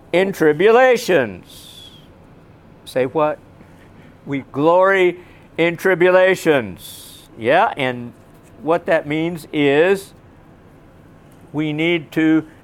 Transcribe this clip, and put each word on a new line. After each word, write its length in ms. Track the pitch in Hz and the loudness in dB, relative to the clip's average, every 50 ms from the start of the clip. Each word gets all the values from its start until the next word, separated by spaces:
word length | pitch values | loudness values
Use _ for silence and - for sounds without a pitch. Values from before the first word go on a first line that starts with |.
| - - | -8 -4
in 180 | - 175 190 196 | -2 0 0 -2
tribulations. 1400 | 190 - 160 151 151 147 190 220 226 247 262 262 240 226 - - 185 147 123 104 92 87 - - - - - - - - - - - - - - - - - - - - - - - - - - - - - | -2 0 2 2 2 4 4 4 4 4 4 4 2 0 0 0 0 0 0 -2 -6 -12 -18 -20 -20 -20 -20 -20 -20 -20 -20 -20 -20 -20 -20 -20 -20 -20 -20 -20 -20 -20 -20 -20 -20 -20 -20 -20 -20 -20 -16
Say 220 | - - 131 127 | -8 -4 -4 -4
what? 320 | 131 - 160 151 151 151 - - - - - - - - - - - - - - - - - - | -2 -2 -2 -2 -2 -4 -6 -12 -20 -20 -20 -20 -20 -20 -20 -20 -20 -20 -20 -20 -20 -20 -20 -14
"We 140 | 139 139 135 120 - | -10 -10 -10 -10 -10
glory 680 | - 131 147 165 175 185 185 190 196 190 180 175 170 - - - - - - - - | -6 -2 2 2 4 4 4 2 2 2 0 0 -2 -4 -12 -20 -20 -20 -20 -10 -4
in 200 | - 165 170 170 | -2 -2 -2 -2
tribulations." 1500 | - - 190 185 160 175 180 180 185 185 190 185 180 - 160 147 135 110 98 85 80 - - - - - - - - - - - - | -2 -2 0 0 2 2 4 4 4 4 2 0 0 0 0 0 0 -2 -6 -10 -16 -18 -20 -20 -20 -20 -20 -20 -20 -20 -20 -14 -6
Yeah, 360 | 110 120 147 180 220 - - | -2 0 2 2 2 0 -2
and 360 | - 131 127 123 120 120 120 - - - - - - - - - - | -4 -4 -4 -6 -6 -10 -16 -18 -20 -20 -20 -20 -20 -20 -20 -20 -8
what 240 | - 151 165 175 170 | -4 -2 -2 -2 -2
that 200 | 202 165 156 - | -2 -2 -2 -2
means 400 | 147 147 160 165 170 180 156 - - | -4 -6 -4 -4 -6 -6 -10 -12 -8
is 600 | - 151 143 139 139 147 170 190 196 190 - - - - - - - - - - - - - - - - - - - - - - - - - - - - - - | -4 0 0 2 2 2 2 2 0 -2 -4 -10 -20 -20 -20 -20 -20 -20 -20 -20 -20 -20 -20 -20 -20 -20 -20 -20 -20 -20 -20 -20 -20 -20 -20 -20 -20 -20 -20 -12
we 200 | - 147 156 151 | -8 -6 -6 -4
need 380 | 147 151 160 170 175 165 143 - | -4 -4 -2 -2 -2 -4 -6 -6
to 340 | - 165 160 160 160 156 156 - - - | -4 -2 0 2 2 0 -2 -4 -12 -20